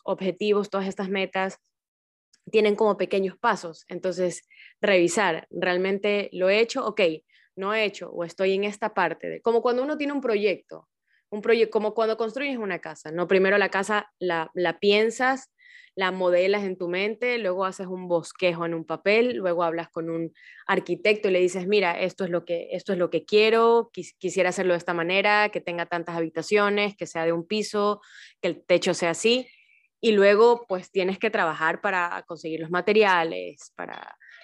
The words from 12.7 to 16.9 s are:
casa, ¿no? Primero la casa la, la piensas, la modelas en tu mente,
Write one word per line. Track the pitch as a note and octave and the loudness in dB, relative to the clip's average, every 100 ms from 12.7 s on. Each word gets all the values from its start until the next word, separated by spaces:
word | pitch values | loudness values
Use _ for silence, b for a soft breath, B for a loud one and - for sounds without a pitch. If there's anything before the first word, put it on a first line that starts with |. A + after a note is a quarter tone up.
| E3+ | -6
casa, | D#3+ D#3 D#3 | -8 -14 -10
¿no? | E3 F3 | -6 2
Primero | F#3+ F#3+ G3+ | 4 4 4
la | F#3+ | 2
casa | F#3+ G3 G#3 - _ | 0 0 -2 -2 _
la, | F3+ E3 D#3+ | -2 -2 -4
la | F#3 F3 E3+ | -2 -2 2
piensas, | G3+ G#3 A3+ A3+ B3+ C4 - _ B B B | 2 4 2 0 0 -2 -8 _ B B B
la | - F#3 | -4 -2
modelas | F#3 F3+ F3 F#3 G#3 | 0 2 4 4 0
en | G3 F#3 | -2 -4
tu | |
mente, | F3 | -4